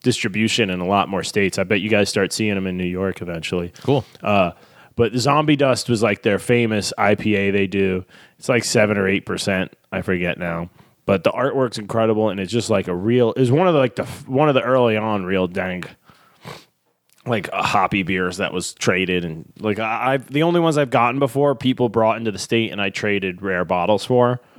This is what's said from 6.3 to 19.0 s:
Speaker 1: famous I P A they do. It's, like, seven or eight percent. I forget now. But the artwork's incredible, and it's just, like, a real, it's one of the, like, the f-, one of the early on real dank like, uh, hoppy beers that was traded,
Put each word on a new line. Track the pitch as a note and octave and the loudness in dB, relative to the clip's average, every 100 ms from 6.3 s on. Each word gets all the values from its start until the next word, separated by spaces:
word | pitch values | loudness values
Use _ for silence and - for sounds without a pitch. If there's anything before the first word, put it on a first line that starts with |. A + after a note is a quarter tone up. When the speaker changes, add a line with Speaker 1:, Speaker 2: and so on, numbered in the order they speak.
| G2 | 0
Speaker 1:
famous | - A#2+ A2+ G#2+ F#2+ - | 2 2 2 0 -4 0
I | G#2 | 2
P | G#2 G#2+ G2+ | 2 2 0
A | G2 | 2
they | G2+ G2 | 0 0
do. | G2 F#2+ F#2 - - - _ | 0 0 -2 -6 -18 -20 _
It's, | - | 0
like, | B2 | 0
seven | - A#2 G#2 G#2 | 2 2 2 2
or | F#2+ | 0
eight | G2 - | 0 -2
percent. | F#2 - F#2 F#2 - _ | -6 -2 -2 -4 -10 _
I | F#2+ | -6
forget | F#2 F2+ F2 - | -2 -2 -2 -4
now. | F2 E2+ F2 - _ _ | -6 -6 -8 -14 _ _
But | - G2 | -2 0
the | G#2 | 0
artwork's | - C3+ C3+ B2 A2 | 0 0 0 -2 -4
incredible, | G2+ A#2 A2+ G#2+ G#2+ | -4 0 2 2 0
and | F#2+ | -2
it's | F#2 | -4
just, | A#2 A2 | -2 0
like, | G#2 F#2+ | 0 0
a | |
real, | F2 G#2 B2 A2+ C3 | -2 0 2 2 2
it's | B2+ | 2
one | C#3+ F#3 | 4 4
of | |
the, | D3+ | 4
like, | B2+ - | 2 -2
the | |
f-, | - - - | -8 -12 -4
one | C3 D3+ | 2 4
of | |
the | C3 | 2
early | A#2+ C3 A#2+ G#2+ | 2 4 4 2
on | A2 G#2 F#2 | 0 -2 0
real | F#2+ F2+ | 0 0
dank | F#2 F#2 F2+ F2 - _ _ _ _ - - - _ _ _ _ _ A#2+ | -2 -6 -6 -10 -16 _ _ _ _ -20 -20 -20 _ _ _ _ _ -4
like, | A2+ E2 | -4 -4
uh, | F#2+ | -4
hoppy | - G2+ F#2 G2+ | 0 2 2 0
beers | F2+ F#2 F2+ F2+ | 0 -2 -2 -2
that | F#2 | -4
was | F2+ E2+ | -4 -6
traded, | - - F#2 | -4 0 0